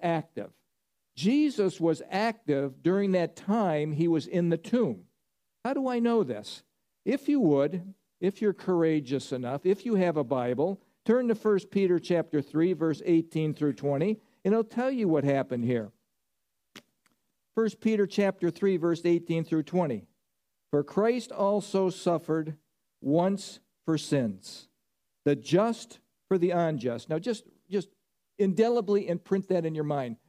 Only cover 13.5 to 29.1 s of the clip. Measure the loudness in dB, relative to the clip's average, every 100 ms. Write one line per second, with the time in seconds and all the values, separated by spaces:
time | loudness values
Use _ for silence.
13.5 | 0 -2 -2 -2 0 0 -2 _ _ 0
14.5 | 0 0 -2 -2 0 2 2 2 0 0
15.5 | -2 0 -2 -4 -12 _ _ _ _ _
16.5 | _ _ -20 -20 _ _ _ _ _ _
17.5 | -2 -2 0 0 2 2 2 0 0 -4
18.5 | 0 0 2 0 0 2 0 0 -4 -2
19.5 | -2 0 -2 -2 -4 -10 _ _ _ _
20.5 | _ _ -2 0 0 2 0 -4 -2 0
21.5 | 0 0 0 0 0 0 0 0 -4 -4
22.5 | -10 _ _ _ _ 0 2 2 0 -6
23.5 | -18 _ _ -2 -2 0 0 0 -4 -14
24.5 | -20 -20 _ _ _ _ _ -2 -2 2
25.5 | 2 2 -2 -10 -20 _ _ -2 0 2
26.5 | 2 0 -2 -4 -6 -6 -4 -4 -6 -10
27.5 | _ _ -6 -6 _ _ _ _ -2 0
28.5 | 4 2 2 0 0 0